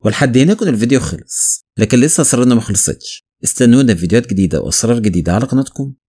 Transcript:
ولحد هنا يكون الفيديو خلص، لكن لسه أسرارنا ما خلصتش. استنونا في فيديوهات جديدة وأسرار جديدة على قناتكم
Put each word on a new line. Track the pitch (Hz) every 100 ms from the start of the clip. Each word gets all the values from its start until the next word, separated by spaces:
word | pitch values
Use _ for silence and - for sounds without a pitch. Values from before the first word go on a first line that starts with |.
| 110
ولحد | 107 135 120
هنا | 147
يكون | 214 202
الفيديو | 113 117 131
خلص، | - 85 - - - - _ -
لكن | 110 127
لسه | 139 -
أسرارنا | 147 120 123 117
ما |
خلصتش. | 113 98 - - - - _ _
استنونا | - - 123 123 135
في | 92
فيديوهات | 87 107 120
جديدة | 98 92 71
وأسرار | - - 113 120
جديدة | 107 87 82
على | 92 -
قناتكم | 131 135 - 139 131